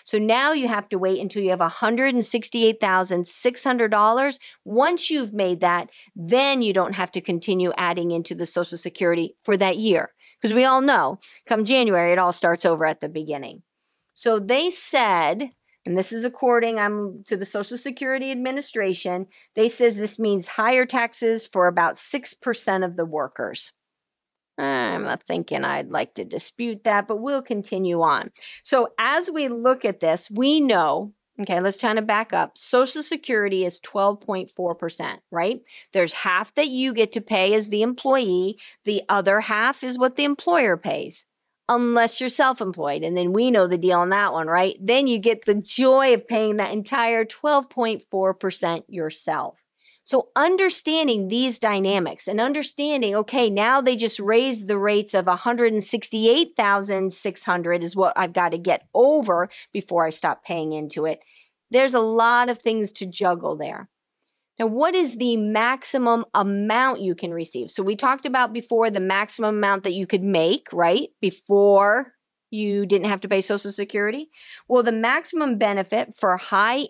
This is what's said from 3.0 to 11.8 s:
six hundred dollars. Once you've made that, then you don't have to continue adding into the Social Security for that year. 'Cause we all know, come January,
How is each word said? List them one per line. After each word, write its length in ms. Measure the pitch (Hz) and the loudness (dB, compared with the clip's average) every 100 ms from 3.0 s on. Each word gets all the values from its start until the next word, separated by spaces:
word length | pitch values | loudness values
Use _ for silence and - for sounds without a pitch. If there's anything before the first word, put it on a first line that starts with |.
| 185 180 180 | 2 -2 -2
six 360 | - 247 247 | -2 -2 -2
hundred 260 | 277 247 220 | -2 0 2
dollars. 480 | 214 214 240 277 262 - - | 4 4 4 0 -4 -16 -20
Once 460 | 196 220 294 349 - | -2 2 2 2 -2
you've 240 | 302 226 | -2 -2
made 280 | 208 190 175 | -2 0 2
that, 280 | 175 175 - - - - | 0 0 -4 -16 -20 -10
then 460 | 165 240 277 269 | 0 2 4 2
you 120 | 220 | 2
don't 200 | 190 180 | 2 0
have 180 | 190 185 | -2 -4
to 80 | 185 | -4
continue 520 | - 170 190 185 180 - | -4 -4 0 0 0 0
adding 360 | 175 180 175 | -2 -2 -2
into 240 | 170 170 170 | -2 -4 -8
the 100 | 170 | -6
Social 320 | 175 170 175 | -4 -4 -6
Security 560 | 165 - 175 170 165 - | -10 -2 0 0 -2 -6
for 160 | - 196 | -2 0
that 200 | 190 190 | 2 0
year. 360 | 220 170 - _ _ _ | 2 2 0 _ _ _
'Cause 100 | 220 | 0
we 100 | 226 | 4
all 180 | 262 262 | 4 4
know, 360 | 277 233 - 202 - - - | 4 2 2 -4 -14 -12 -2
come 180 | 220 214 | 0 2
January, 460 | 262 | 2